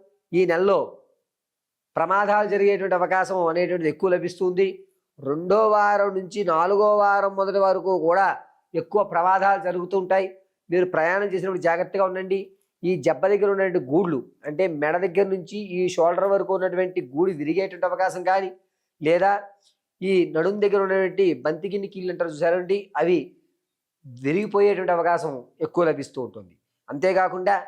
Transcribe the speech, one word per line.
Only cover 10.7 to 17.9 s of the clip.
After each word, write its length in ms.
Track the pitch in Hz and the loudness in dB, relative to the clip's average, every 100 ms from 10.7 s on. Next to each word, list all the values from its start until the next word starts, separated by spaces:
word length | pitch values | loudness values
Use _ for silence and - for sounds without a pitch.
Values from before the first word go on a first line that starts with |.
మీరు 140 | 175 180 156 | 0 0 0
ప్రయాణం 320 | 165 190 202 | 0 0 -2
చేసినప్పుడు 300 | 185 190 180 165 | -4 -4 -2 0
జాగ్రత్తగా 360 | 170 180 196 190 | 0 -2 -2 -2
ఉండండి. 300 | 185 185 196 196 _ _ _ 180 | -2 -4 -4 -6 _ _ _ -4
ఈ 20 | 180 147 | 0 0
జబ్బ 180 | 143 - | 2 2
దగ్గర 180 | 202 202 | 2 2
ఉన్నటువంటి 280 | 196 190 180 131 | 2 0 -2 0
గూళ్ళు, 300 | 160 208 139 - _ 147 | 0 0 -2 -6 _ -10
అంటే 160 | 151 185 151 | -2 -2 0
మెడ 140 | 151 175 | -2 0
దగ్గర 220 | 185 175 196 | 0 0 0
నుంచి 240 | 190 160 208 202 180 | -2 -8 -12 -8 -4
ఈ 20 | 180 175 | -2 2
షోల్డర్ 340 | 165 180 196 | 2 2 2
వరకు 180 | 196 175 190 | 0 0 -2
ఉన్నటువంటి 440 | 185 180 185 180 131 | -2 -2 -2 -4 -6
గూడి 200 | 139 185 156 | -2 -2 -2
విరిగేటువంటి 460 | 147 170 190 180 | -4 -2 -4 -4
అవకాశం 320 | 180 | -4